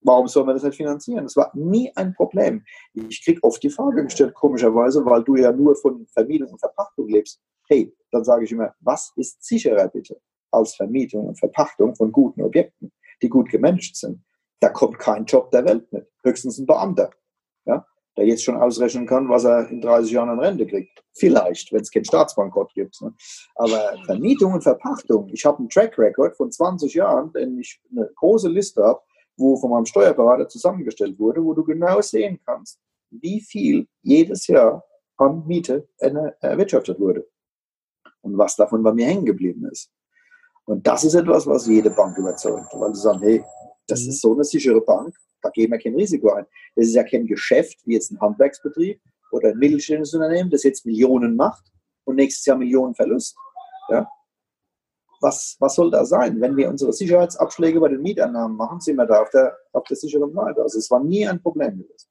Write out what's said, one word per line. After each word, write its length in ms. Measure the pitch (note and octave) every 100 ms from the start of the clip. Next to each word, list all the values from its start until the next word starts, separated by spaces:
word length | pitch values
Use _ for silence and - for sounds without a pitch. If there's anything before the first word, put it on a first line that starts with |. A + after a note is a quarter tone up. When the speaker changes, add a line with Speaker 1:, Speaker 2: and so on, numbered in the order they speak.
Speaker 1:
Warum 260 | C3 B2+ B2+
soll 180 | D3
man 100 | C3
das 80 | C3
nicht 140 | C#3+ C#3+
finanzieren? 480 | D3+ C#3+ - A#3+
Das 100 | C#3
war 160 | C#3+ C3+
nie 380 | - E3 G#3+ B3+
ein 180 | - F#3
Problem. 480 | F#3 - F#3 G#3+ A3 _ - _
Ich 300 | A2 A2 -
krieg 160 | - E3
oft 180 | A#2+ -
die 80 | C#3+
Frage 360 | D3 C#4 A3+
gestellt, 280 | C#3 - C3
komischerweise, 720 | - C#3+ B2+ A#2 A2+ B2 C#3+
weil 180 | B2+ A#2
du 120 | A#2
ja 160 | C3 B2
nur 240 | B2+ D3
von 320 | C#3+ C#3 B2 A2+
Vermietung 420 | - A#2+ D3+ C3+
und 100 | -
Verpachtung 500 | - - G3+ - G#2+
lebst. 320 | G#2+ - - _ _ _
Hey, 260 | C#3 D2+ _ _
dann 120 | A#2+
sage 220 | A2+ A#2+
ich 60 | A2
immer, 200 | A2+ A2 _
was 320 | A#2+ - - -
ist 260 | - -
sicherer 460 | - A#3 - G#3 F#3+
bitte 300 | - - - _ _ _
als 240 | A#2 A2
Vermietung 520 | - G2+ C3 B2 G#2+ G#2
und 100 | -
Verpachtung 560 | - - C#3+ - A2
von 160 | - A2
guten 300 | A2+ B2 -
Objekten, 500 | A2 D#3+ - _ - _ _ _
die 80 | A#2+
gut 200 | B2+ A2+
gemanagt 480 | A2 D3 F3+ - -
sind? 260 | - - _ _ _ _
Da 80 | -
kommt 280 | - A#2 -
kein 280 | - G#2
Job 260 | A2 C3 -
der 140 | B2
Welt 260 | A#2 A2+ _
mit, 160 | G2+ - _
höchstens 340 | B2+ B2 C3 A#2
ein 80 |
Beamter, 460 | C3+ D#3 G3 D3+ - _ _ _ _ _
ja, 200 | - F#3 _ _ _ -
der 80 |
jetzt 180 | G#2 A2+
schon 140 | - A#2+
ausrechnen 480 | B2 A2 A#2+ B2
kann, 240 | A#2 B2+ C3+
was 140 | A#2+
er 260 | A#2+ A#2+ A#2
in 100 | A#2+
dreißig 320 | A#2 A#2 A2+
Jahren 180 | A#2+ A#2+
an 100 | A#2
Rente 260 | E3+ E3+
kriegt. 380 | G2 G2 F#2+ _ _
Vielleicht, 580 | - F#3 C3 F2+ E2+ -
wenn's 200 | G#2+ G#2+
keinen 140 | -
Staatsbankrott 680 | - D#3+ D3+ - G2 G2+ -
gibt, 260 | - G3 -
ne? 120 | A2+ _ - - _
Aber 380 | - A2+ A2 G#2 -
Vermietung 480 | - G2+ F#3 C#4 F#3+
und 100 | F3+
Verpachtung, 680 | - - C4 C#4 - A2 G2
ich 140 | -
habe 140 | D3 C#3+
einen 100 | A#2
Track 280 | - A2+ -
Record 360 | G#2+ A2+ D#3+
von 160 | - B2+
zwanzig 440 | - F3+ F3+ D3
Jahren, 360 | D#3+ G3 B2+ D#3
denn 260 | - C3 B3+
ich 200 | - - _
eine 180 | - A2
große 340 | - E3 A3 F#3
Liste 340 | F3+ G3 -
habe, 180 | G#2+ C3 _ _ _ -
wo 180 | C3
von 140 | C3 B2
meinem 160 | A#2+
Steuerberater 640 | A2+ - F#3+ - A#2 B2 -
zusammengestellt 720 | A#2 F3 F#3+ B2 - G2+ F#2+
wurde, 240 | A2 E3
wo 80 | D#3+
du 100 | D#3
genau 380 | D#3 D#3+ F3 G3
sehen 380 | G#3+ - G3+ F3+
kannst, 340 | - - - - _ _ _
wie 280 | A2+ E3+ G#3+
viel 480 | - G#3+ D3+ C#3+ - _
jedes 460 | - D3 D#3+ F#3 -
Jahr 360 | C#3+ A2+ - _ _ _ -
an 280 | C#3 D#3+
Miete 420 | D#3 E3+ F3 C3+ - _
erne-, 340 | C3+ D3 D3+ -
erwirtschaftet 580 | C3+ C#3+ G3+ C3+ - -
wurde 280 | F#2+ - - _ _ _ _ _ _ _ _ _
und 160 | G2 G2
was 180 | G2
davon 260 | - G#2 A2+
bei 100 | A2
mir 120 | A#2
hängen 200 | B2 G3
geblieben 400 | C3 F#2 F#2 - -
ist. 200 | - - _ _ _ _ _ _ _
Und 200 | - G2+
das 180 | B2+ B2
ist 120 | D#3
etwas, 320 | E3+ E3+ D#3 D3
was 200 | C#3 A#2
jede 220 | A2 G#2
Bank 280 | - F#2+ F#2+
überzeugt, 560 | F#2 - G#2+ G#2 -
weil 200 | - G#2
sie 80 | G2+
sagen, 180 | G#2+ F#2+
hey, 220 | G#2 A2 - - - _ -
das 160 | B2
Speaker 2:
Mhm. 60 | B2
Speaker 1:
ist 120 | C3+
so 120 | A2+
eine 100 | B2+
sichere 380 | C#3+ D#3 C3 A2+
Bank, 340 | A2+ G2 D#3 _ _ _
da 80 | G2+
gehen 220 | - A2+
wir 80 | A#2
kein 160 | A#2+
Risiko 360 | C3+ G3+ D#3 G#2+
ein. 120 | G2+ G2 - -
Das 100 | -
ist 80 | A2+
ja 100 | A#2
kein 220 | A#2 A#2+
Geschäft, 540 | A2+ G2+ - B2 D#3 -
wie 80 | -
jetzt 180 | A2+ -
ein 80 | G#2
Handwerksbetrieb 840 | G#2 G#2 C#3 - D3 D3+ F3+ G#3 _ _ _
oder 180 | B2 A#2
ein 80 | A2
mittelständisches 560 | C#3+ D3 D3 D#3 D3
Unternehmen, 360 | D#3+ D#3+ F3 F#3
das 140 | C#3+
jetzt 220 | C3+ -
Millionen 500 | A#2 A2 B2+ B2+ A#2
macht 280 | A#2 F#3 - _ _ _ _
und 140 | - C3+
nächstes 280 | C3+ -
Jahr 120 | - C3
Millionen 360 | B2 C3 C3
Verlust. 420 | A#2 - B3+ - _ - - - F#5+ F#5+
Ja? 180 | - - - _ _ _ _ _ _ _ _ _ _
Was, 340 | C#3 - - -
was 160 | C#3
soll 140 | - E3+
da 160 | D#3+
sein? 340 | - A#2+ A#2+ A2+
Wenn 160 | B2+
wir 140 | C#3 C3+
unsere 240 | C#3 C3
Sicherheitsabschläge 840 | - F3+ F3 F3 - D#3+ - E3 E3
bei 80 | D#3
den 120 | C3+
Mieteinnahmen 540 | E3+ F#3 C3+ A#2+ A2+
machen, 240 | A2 A2+ F3
sind 180 | - C#3
wir 80 |
da 160 | A2+ G#2+
auf 80 | A2
der, 260 | C3+ B2+ - _
auf 140 | C3
der 120 | - C#3
sicheren 360 | D3+ D3 C#3+
Seite. 280 | F3 A3 C#3
Also 160 | A#2 A2
es 140 | -
war 120 | B2
nie 240 | C#3+ G3 G#3
ein 140 | F3+
Problem 380 | - D3 C3 F#2+
gewesen. 300 | - _ _